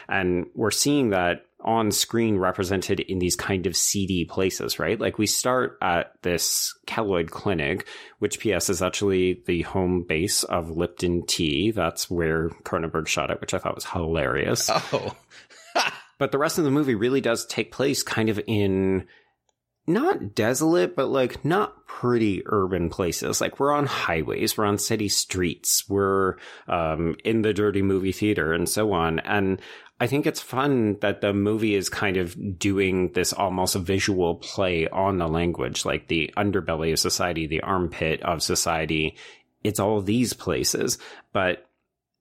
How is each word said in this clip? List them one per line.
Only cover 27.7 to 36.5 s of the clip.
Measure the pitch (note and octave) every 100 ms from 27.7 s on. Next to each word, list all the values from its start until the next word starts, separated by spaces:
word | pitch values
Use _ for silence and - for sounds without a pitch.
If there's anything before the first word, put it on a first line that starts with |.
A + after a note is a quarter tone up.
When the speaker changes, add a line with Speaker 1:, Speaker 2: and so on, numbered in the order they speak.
| G2
Speaker 1:
movie | G2 F#2+ F#2+
theater | F#2 G#2+ G#2 D2+
and | E2+ E2+
so | - G#2+
on. | F#2 E2 D#2+
And | - G#2 G2 F#2 - - - _
I | A#2+
think | C#3 D#3
it's | -
fun | - B2 C#3+ C3+ G#2+ G2+
that | G#2 G2
the | G#2
movie | G2+ G2+ A2 A2 G2+
is | F#2
kind | - G#2 F#2
of | F2 - G#2 F2+
doing | G2+ G2 F#2+ F#2 F2+
this | - F2
almost | - F#2+ F#2 F#2 G#2
visual | F2 G2 F#2 F#2+ E2+ E2
play | - - F#2+ E2+ D#2+
on | - F#2+ G2
the | E2
language, | D#2+ F2 D#2+ B1+ - -
like | D2 -
the | E2 D#2 -
underbelly | G#2